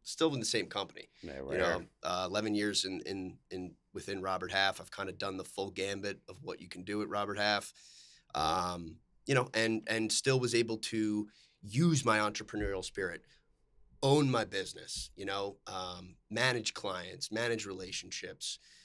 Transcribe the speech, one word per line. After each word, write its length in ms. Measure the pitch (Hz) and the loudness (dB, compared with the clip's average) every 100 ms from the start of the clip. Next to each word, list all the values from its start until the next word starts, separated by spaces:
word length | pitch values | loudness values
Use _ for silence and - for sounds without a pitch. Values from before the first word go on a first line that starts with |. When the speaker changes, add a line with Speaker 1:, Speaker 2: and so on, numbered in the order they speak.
Speaker 1:
still 300 | - - 160 | -8 2 2
in 60 | 135 | 4
the 60 | 107 | 0
same 200 | 113 90 | 0 0
company. 420 | 101 92 - - _ | -4 -4 -8 -18 _
Speaker 2:
Yeah, 180 | 82 67 67 | -10 -8 -2
Speaker 1:
You 80 | 85 | 2
know, 120 | 92 87 | 2 2
Speaker 2:
right. 100 | 80 _ | -2 _
Speaker 1:
uh, 240 | - 90 92 | -2 -2 0
eleven 260 | 101 107 | 0 2
years 300 | 104 104 92 | 2 2 0
in, 160 | 95 92 - | -2 -4 -6
in, 320 | 98 92 - - | -6 -6 -10 -12
in 240 | 92 90 - _ | -10 -10 -12 _
within 260 | 98 98 98 | -10 -6 -4
Robert 320 | 95 92 90 | -2 -2 0
Half, 280 | 98 98 92 | 2 2 2
I've 100 | 90 | -6
kinda 200 | - 95 | -6 -6
done 260 | 92 98 95 | -4 -4 -4
the 60 | |
full 260 | 92 - 98 | -6 -6 -4
gambit 500 | 90 98 98 101 98 - | -2 -4 -4 -6 -8 -12
of 80 | 95 | -14
what 180 | 135 - | -10 -10
you 80 | 90 | -12
can 140 | 90 | -12
do 160 | 95 104 | -6 -4
at 80 | 104 | -2
Robert 300 | 104 101 101 | -2 -2 2
Half, 340 | 104 104 - - - - - - _ | 4 2 0 -12 -20 -20 -20 -20 _
um, 640 | - 78 87 90 87 82 - _ _ | 0 2 4 2 -2 -8 -14 _ _
you 100 | - | 0
know, 140 | 135 127 | 2 2
and, 280 | 110 113 113 107 | 2 2 2 0
and 260 | 113 110 | 0 2
still 260 | - 135 135 | 2 4 4
was 160 | 123 | 4
able 220 | 117 113 113 | 4 2 -2
to 500 | - 113 107 104 104 - _ _ | -2 0 2 0 -2 -10 _ _
use 420 | 101 117 170 151 | -4 4 6 6
my 140 | 117 107 | 6 4
entrepreneurial 640 | 104 104 107 107 101 95 | 4 0 -6 -4 -2 -2
spirit, 380 | - - 90 85 - _ _ _ _ _ - - | -4 -4 -4 -4 -12 _ _ _ _ _ -20 0
own 280 | 135 147 139 | 4 6 6
my 140 | 120 | 4
business, 640 | 101 98 92 - - - - - | 2 -2 -4 -8 -8 -8 -8 -8
you 80 | |
know, 320 | 98 98 101 101 - | -4 -2 -4 -6 -8
um, 500 | 95 92 90 90 - - | -6 -6 -8 -14 -18 -6
manage 440 | 113 127 123 110 | 2 2 2 -2
clients, 580 | - 101 92 87 90 - | -4 -4 -4 -6 -8 -6
manage 320 | 110 120 113 101 | -2 0 0 -4
relationships, 920 | 92 92 - - - 92 95 - - - - | -8 -8 -8 -8 -8 -10 -8 -10 -10 -14 -20